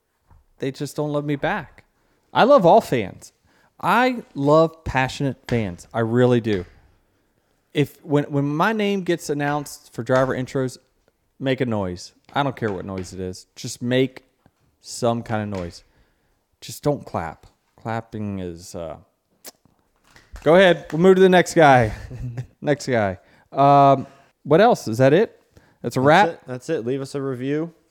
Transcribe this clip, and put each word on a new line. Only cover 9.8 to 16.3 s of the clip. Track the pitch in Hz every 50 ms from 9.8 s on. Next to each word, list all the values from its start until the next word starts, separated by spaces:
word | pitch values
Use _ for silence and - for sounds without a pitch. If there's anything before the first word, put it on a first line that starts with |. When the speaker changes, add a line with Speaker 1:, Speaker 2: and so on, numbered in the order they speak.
| _ _ -
Speaker 1:
for | - 117
driver | 131 131 127 135 131 117
intros, | 127 127 - - 139 131 127 - - _ _ _ _ _ _ _ _ _ _ _ -
make | 131 135 131 -
a | 139
noise. | 120 110 104 98 90 87 90 - - _ _ _ _ -
I | 135 143
don't | 135 117
care | - 120 107 98
what | 87 95
noise | 98 95 95 92 - 92
it | 92
is. | 92 92 95 - - _ _
Just | - - 120 - -
make | 123 120 123 127 135 131 - - - _ _ _ _ _ _ _ _ _ _ _
some | _ - - - 127 117 117 117 107
kind | - 117 107 104 104 101
of | 92
noise. | 87 85 - - _ _ _ _ _ _ _ _ _ _